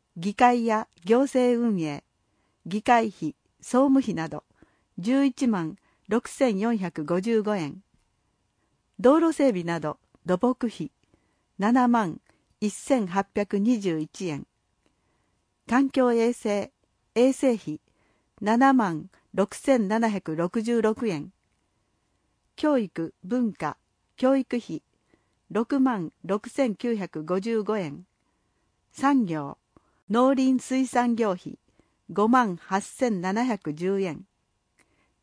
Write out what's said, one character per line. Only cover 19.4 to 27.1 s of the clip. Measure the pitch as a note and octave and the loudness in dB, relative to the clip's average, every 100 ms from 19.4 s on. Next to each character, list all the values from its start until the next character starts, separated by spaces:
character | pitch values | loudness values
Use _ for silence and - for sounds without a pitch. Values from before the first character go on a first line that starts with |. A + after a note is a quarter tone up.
| G3+ - | -4 -2
千 | - C4 F#3+ | 0 2 2
七 | A3 A3+ | 0 0
百 | G3+ - | -2 -4
六 | D#3 F3 A#3 | -4 -4 -2
十 | A3 A#3 | -2 0
六 | G#3+ G#3+ A#3 | 0 0 -4
円。 | D#3 D#3 - _ _ _ _ _ _ _ _ _ _ _ - | -4 -8 -16 _ _ _ _ _ _ _ _ _ _ _ -4
教 | D4+ C#4 | 0 0
育、 | G3 - D#3+ - | 0 -6 -8 -10
文 | F3+ B3+ A#3 | -6 -2 -2
化、 | E3 D3+ - _ _ _ - | -4 -8 -8 _ _ _ 0
教 | B3+ C4+ | 2 2
育 | B3+ B3 | 0 -6
費、 | - D#3+ - _ _ _ _ _ - | -6 -10 -12 _ _ _ _ _ -8
六 | G#3 A#3 C#4+ | -4 -2 2
万 | C4 G#3+ D#3+ - | 2 0 -6 -10
六 | E3 G#3 A#3+ | -6 -6 -4
千 | - C4 | -2 -2
九 | F#3+ A#3+ A3 | -2 -4 -4
百 | F3+ | -4